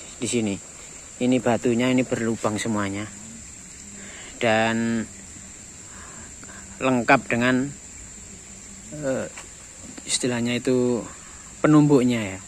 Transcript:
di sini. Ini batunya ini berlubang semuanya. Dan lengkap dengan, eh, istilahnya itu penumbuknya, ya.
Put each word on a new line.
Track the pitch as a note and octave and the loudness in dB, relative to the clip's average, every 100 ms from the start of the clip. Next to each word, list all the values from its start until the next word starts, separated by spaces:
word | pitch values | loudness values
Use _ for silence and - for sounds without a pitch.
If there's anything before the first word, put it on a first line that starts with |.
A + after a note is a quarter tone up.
| - - | -16 -8
di | |
sini. | A#2 A#2+ G#2+ F#2 - - - - - - | -2 0 0 -2 -8 -18 -18 -18 -18 -2
Ini | B2 B2+ | 2 4
batunya | A#2+ A2+ B2+ A#2 B2+ | 4 2 2 2 4
ini | B2+ B2 | 2 2
berlubang | A#2+ A2+ A2+ A2+ G#2+ | 0 0 0 -2 -2
semuanya. | A#2 G#2+ G2+ G2+ G#2+ - - - - - - - - - - - - - | 0 0 -2 -4 -8 -12 -16 -18 -18 -18 -18 -18 -18 -16 -16 -16 -16 -2
Dan | A#2+ A2 A2+ A2+ A#2 A#2 G#2+ - - - - - - - - - - - - - - - - - | 2 4 4 2 0 0 -2 -10 -18 -18 -18 -18 -20 -20 -18 -16 -16 -16 -16 -16 -16 -16 -16 -2
lengkap | C3 B2+ A2+ C3+ G#2 | 2 4 6 4 4
dengan, | A#2+ B2 B2+ C#3 C3+ - - - - - - - - - - - D3+ | 2 4 4 2 -6 -16 -18 -16 -18 -18 -18 -18 -20 -18 -18 -14 -6
eh, | C#3+ B2+ G2+ - - - - - - - - | -2 -2 -4 -10 -16 -18 -18 -18 -18 -14 -4
istilahnya | - C3 A#2+ A#2 A#2+ | -2 0 0 0 0
itu | B2+ B2+ B2 A#2+ F#2+ - - - - - | 2 2 2 0 -4 -12 -16 -18 -18 2
penumbuknya, | D#3 D3+ D3 C#3 B2 A#2+ | 8 8 10 8 6 4
ya. | G2+ F#2+ | 0 -6